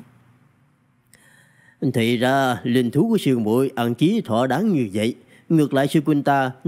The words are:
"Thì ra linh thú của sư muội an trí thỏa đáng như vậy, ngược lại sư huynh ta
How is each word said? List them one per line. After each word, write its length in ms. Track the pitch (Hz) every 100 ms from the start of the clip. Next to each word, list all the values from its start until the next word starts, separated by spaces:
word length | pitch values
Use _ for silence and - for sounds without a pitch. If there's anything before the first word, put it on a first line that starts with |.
| - _ _ _ _ _ _ _ _ _ _ _ _ _ _ _ _ - 135
"Thì 240 | 123 113 120
ra 440 | 127 135 135 113
linh 280 | 123 123 120
thú 180 | 143 226
của 80 | 220
sư 220 | - 123
muội 320 | 104 117 135 -
an 200 | 120 120
trí 260 | 156 220
thỏa 260 | - 110 131
đáng 260 | 127 220
như 160 | 165 113
vậy, 220 | 101 113 - _ - -
ngược 240 | 165 147
lại 140 | 135 143
sư 140 | 160 151
huynh 180 | 147
ta 280 | 139 139 131 127